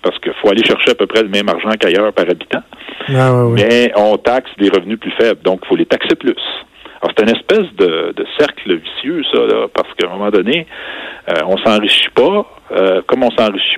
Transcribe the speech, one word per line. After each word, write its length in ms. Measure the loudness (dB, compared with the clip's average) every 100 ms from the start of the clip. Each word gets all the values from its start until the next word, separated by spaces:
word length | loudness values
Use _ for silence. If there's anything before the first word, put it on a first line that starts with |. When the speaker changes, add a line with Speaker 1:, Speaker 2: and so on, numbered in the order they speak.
Speaker 1:
parce 180 | -6 -4
qu'il 140 | -8 -2
faut 80 | 0
aller 160 | 2 2
chercher 260 | 2 0
à 40 | 0
peu 120 | 0
près 160 | 0
le 60 | 0
même 180 | -2 -2
argent 220 | -2 -2 0
qu'ailleurs 320 | 2 2 2
par 140 | 0 0
habitant, 320 | -2 -4 -8 -8 -18 -18 -12 -2 2
Speaker 2:
Ah, 300 | 4 4 4
ouais, 80 |
ouais. 140 | 4 4
Speaker 1:
mais 220 | 4 4 4
on 220 | 4 2
taxe 340 | 2 0 -2 0
des 80 | 2
revenus 320 | 2 0 -6
plus 120 | -4
faibles, 300 | 0 0 0
donc 180 | -2 -2
il 40 | -2
faut 60 | -2
les 80 | 0
taxer 300 | -2 -2 -2
plus. 200 | -2 -4 -6 -10 -14 -20 -20 -8
Alors, 120 | -4 0
c'est 60 |
une 120 | 2 0
espèce 380 | 0 0 0 0
de, 360 | 0 0 -4 -6
de 100 | -4 -2
cercle 380 | -2 -2 -4 -4
vicieux, 480 | -6 -10 -6 -4 -2
ça, 80 | 0 2
là, 220 | 0 -2
parce 200 | -4 -4 -4
qu'à 120 | -6
un 40 |
moment 180 | -4 0
donné, 360 | 0 0 -2 -4 -14 -14 -14 -14 -12 -4
euh, 120 | -2 -2
on 100 | 0
s'enrichit 520 | 2 2 2 0 0
pas. 360 | 2 2 2 -2 -10 -6
Euh, 320 | 0 0 0 0
comme 160 | 0
on 80 | 0
s'enrichit 480 | 0 0 0 -4